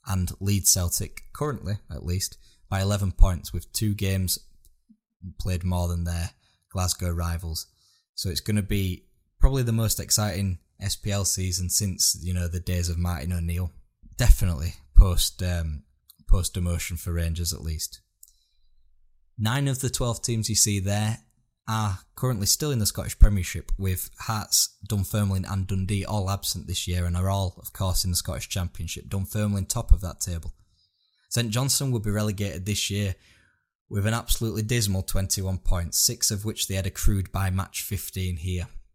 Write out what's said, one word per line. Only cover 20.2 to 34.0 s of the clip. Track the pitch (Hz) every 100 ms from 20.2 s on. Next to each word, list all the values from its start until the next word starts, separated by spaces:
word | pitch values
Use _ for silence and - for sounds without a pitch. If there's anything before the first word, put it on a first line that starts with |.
teams | - 113 107
you |
see | 104 - 101
there | 95 104 107 117 _ _ _ _ -
are | 110 104 95 -
currently | - 127 110 101
still | - 151
in | 123
the | 104
Scottish | - - -
Premiership, | 110 101 90 87 - -
with | 95 92 - -
Hearts, | - 110 - - - _ 95
Dunfermline | 104 95 107 101 95 92
and | 95 92
Dundee | 95 95 101
all | - 107 95
absent | 101 - 90 -
this | 95 -
year | 90 87
and | 87
are | 95
all, | 98 92 -
of | -
course, | - 95 -
in | 90
the | 85
Scottish | - 65 -
Championship. | 95 87 - 80 - -
Dunfermline | 98 95 107 104 101 92
top | 120 -
of | -
that | 87 -
table. | - 85 - - _ _ _ _ _ _ _
Saint | 120 120
Johnstone | 117 135 - 135
will | 120
be | 104
relegated | 104 107 98 101 80 92
this | 101 -
year | 101 98 90 - - _ _ _ _ _
with | 101